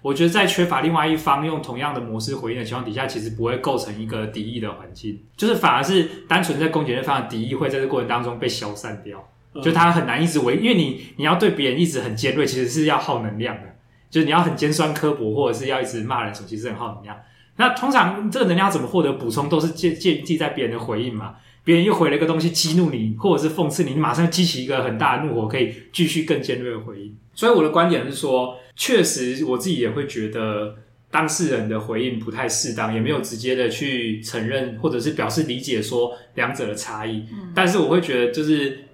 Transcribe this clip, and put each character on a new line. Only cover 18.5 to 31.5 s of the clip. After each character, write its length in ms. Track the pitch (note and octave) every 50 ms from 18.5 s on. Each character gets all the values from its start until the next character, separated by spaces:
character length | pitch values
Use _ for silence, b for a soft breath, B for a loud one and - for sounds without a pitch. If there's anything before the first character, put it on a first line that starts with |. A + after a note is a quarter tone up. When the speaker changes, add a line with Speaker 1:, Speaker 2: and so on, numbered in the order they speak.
| E3+
Speaker 1:
量 120 | F#3 G3 G3
怎 100 | E3+ D3+
么 60 | B2+
获 160 | A2+ - F3+
得 120 | D3 C#3 C3
补 160 | - B2+ A#2
充， 160 | A2 C#3+ C#3+
都 100 | D3 E3+ D#3
是 100 | D3+ E3
建-， 260 | D#3+ - F3+ E3+ D#3+
建 260 | - - F#3 D3+ D3 -
立 100 | - E3
在 140 | D#3+ D#3 C#3+
别 160 | - - E3
人 80 | C3 A#2
的 40 |
回 240 | A2+ A2+ B2 A2 G#2+
应 140 | B2 B2+ A2+
嘛。 200 | G#2+ G2+ F#2+ b b b b b b b
别 100 | E3 E3+
人 100 | E3+ F3
又 120 | G#3+ F#3
回 160 | E3+ E3+ C#3+
了 40 | C#3+
一 40 | D3
个 80 | D#3+
东 120 | D#3 D#3+ D#3+
西 120 | D#3 E3+
激 240 | E3 - - D#3 D#3
怒 160 | F3+ F3+ D#3
你， 240 | C3 A#2 A2 A2 A2
或 180 | A2+ - C3 C#3
者 60 | C#3
是 140 | D3 D#3 D#3
讽 120 | F#3+ E3
刺 160 | C#3+ - - E3+
你， 100 | A#2 C3
你 20 |
马 180 | D#3 D3+ A#2+ B2
上 160 | D3 E3+ E3+
激 160 | E3+ F#3 F3+
起 180 | - - B2+ B2+
一 40 |
个 160 | C3+ C#3 B2+ A#2+
很 160 | B2+ A2 A2+
大 180 | C#3 C#3 B2
的 60 | B2+ D#3
怒 100 | D3 A#2
火， 140 | A2+ G#2+
可 100 | G#2 A#2+
以 160 | C3+ A#2+ A2 B B B B
继 140 | - - F3
续 180 | D#3 - E3 D3+
更 160 | - D#3 B2+
尖 220 | B2+ - B2+ A#2+
锐 80 | B2 B2
的 80 | A2+ G#2+
回 200 | A2 A#2 G#2 G2+
应。 160 | G2+ G#2+ G#2+ - _ _ _
所 160 | - A3 A#3
以 20 |
我 120 | A#3+ F3+ D#3
的 60 | D3+
观 200 | D#3+ E3 E3+ F3+
点 160 | E3 B2+ A#2+
是 80 | C#3 -
说， 420 | - - C#3 C3 B2 B2+ B2+ B B B B B
确 260 | - - - B3+ G#3
实 420 | D#3+ - - C#3 B2+ B2 C3 C#3 D#3
我 120 | C3 B2+
自 100 | A#2 -
己 100 | F#3+ E3
也 120 | B2+ A#2 G#2+
会 160 | - C#3+ C#3+
觉 220 | C#3 - A#2+ G#2+
得 480 | G#2+ A2 A2+ A2 G#2+ G#2+ G#2 G#2+ G#2+ - - - _ _ _ _ _
当 180 | - D#3 D#3+
事 220 | D#3 - - F3
人 180 | C#3+